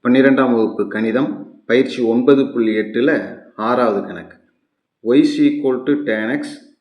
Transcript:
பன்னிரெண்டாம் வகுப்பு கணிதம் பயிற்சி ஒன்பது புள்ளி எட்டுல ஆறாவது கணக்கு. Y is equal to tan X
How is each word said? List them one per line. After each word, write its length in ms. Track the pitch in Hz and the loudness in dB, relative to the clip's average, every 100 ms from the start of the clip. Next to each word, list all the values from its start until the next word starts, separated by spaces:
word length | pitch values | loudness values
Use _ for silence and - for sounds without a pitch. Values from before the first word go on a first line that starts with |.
பன்னிரெண்டாம் 500 | 120 131 135 131 131 | 4 4 4 4 2
வகுப்பு 300 | 117 110 - - | 0 0 -2 -6
கணிதம் 360 | 107 113 117 151 - - - - | -4 -2 -2 -2 -6 -14 -20 0
பயிற்சி 300 | 120 131 - 117 | 0 0 -2 0
ஒன்பது 300 | 117 127 139 131 | 2 4 4 2
புள்ளி 200 | 120 110 107 | 0 0 0
எட்டுல 300 | 104 117 143 131 92 - - - 110 | -2 -2 0 -2 -6 -16 -20 -8 -2
ஆறாவது 340 | 123 120 98 98 | 0 0 -2 -6
கணக்கு. 300 | 87 87 - _ _ _ _ _ _ 113 | -14 -16 -20 _ _ _ _ _ _ 2
Y 60 | 135 | 4
is 100 | 147 147 147 | 4 2 0
equal 280 | 147 135 127 - | 2 -2 -2 -2
to 60 | 139 - | -2 -2
tan 220 | 107 110 147 | -4 -2 -4
X 60 | - - - _ | -6 -16 -20 _